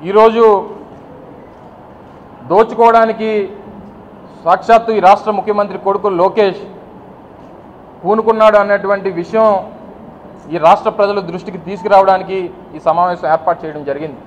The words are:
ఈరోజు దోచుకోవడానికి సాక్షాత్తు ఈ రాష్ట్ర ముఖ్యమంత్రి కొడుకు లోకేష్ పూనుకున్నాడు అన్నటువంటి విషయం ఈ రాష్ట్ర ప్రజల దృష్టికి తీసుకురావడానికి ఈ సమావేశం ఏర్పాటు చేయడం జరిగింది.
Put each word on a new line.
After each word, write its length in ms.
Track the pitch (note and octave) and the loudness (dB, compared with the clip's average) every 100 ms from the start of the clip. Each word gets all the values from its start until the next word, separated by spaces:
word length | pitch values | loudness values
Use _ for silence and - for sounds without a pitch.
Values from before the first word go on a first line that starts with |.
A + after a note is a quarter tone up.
| D#3+ | 0
ఈరోజు 340 | G3+ A3 A3+ A3+ G3+ - - - - - - - - - - - - - - - - - - B2 | 4 4 4 4 2 -2 -14 -18 -20 -20 -20 -20 -20 -20 -20 -20 -20 -20 -20 -20 -20 -20 -20 -2
దోచుకోవడానికి 760 | F3 A3+ A3+ A#3 A3+ A3+ A3 A3 G#3+ G3 - - - - - - - - - | 0 0 2 2 4 2 -2 -4 -4 -6 -10 -20 -20 -20 -20 -20 -20 -20 -8
సాక్షాత్తు 480 | E3 F3+ - A3+ A3+ G#3+ | -2 -2 4 2 4 2
ఈ 20 | F#3 | 4
రాష్ట్ర 240 | - A3 G#3 | 4 2 -6
ముఖ్యమంత్రి 400 | G#3+ G#3 - F#3 F#3+ | -4 -4 -4 -4 -4
కొడుకు 240 | G3 G3+ F#3 | -2 -2 0
లోకేష్ 400 | F#3 F#3 G3+ - - - - - - - - - - - - - - - | 0 2 -2 -2 -14 -20 -20 -20 -20 -20 -20 -20 -20 -20 -20 -20 -20 -12
పూనుకున్నాడు 540 | F3 A3 G#3+ A3 A3 G#3 | -2 -2 0 4 4 4
అన్నటువంటి 460 | G3+ G3+ F#3+ G3 F#3+ E3+ | 2 -2 -2 -4 -4 -8
విషయం 260 | E3+ A3 A3 G3 - - - - - - - - - | -6 0 2 0 -6 -18 -20 -20 -20 -20 -20 -20 -10
ఈ 40 | E3 D#3 | 0 2
రాష్ట్ర 240 | G3+ A3 G#3 | 2 0 -2
ప్రజల 200 | G3+ G3+ F3 | -2 -2 -6
దృష్టికి 300 | F3 - F#3 E3 | -12 -6 -8 -6
తీసుకురావడానికి 680 | G3 G3+ G3 F#3+ F#3+ F#3 F#3+ F3+ - - D3+ | -10 2 2 4 0 -2 -8 -8 -12 -20 -6
ఈ 60 | E3 | -2
సమావేశం 400 | E3 F3+ F3 E3+ | 0 0 -2 -2
ఏర్పాటు 260 | D#3+ E3+ E3 | -2 -2 -4
చేయడం 180 | D#3+ D3+ C#3+ | -6 -12 -8
జరిగింది. 300 | C#3 D#3 B2+ | -8 -8 -14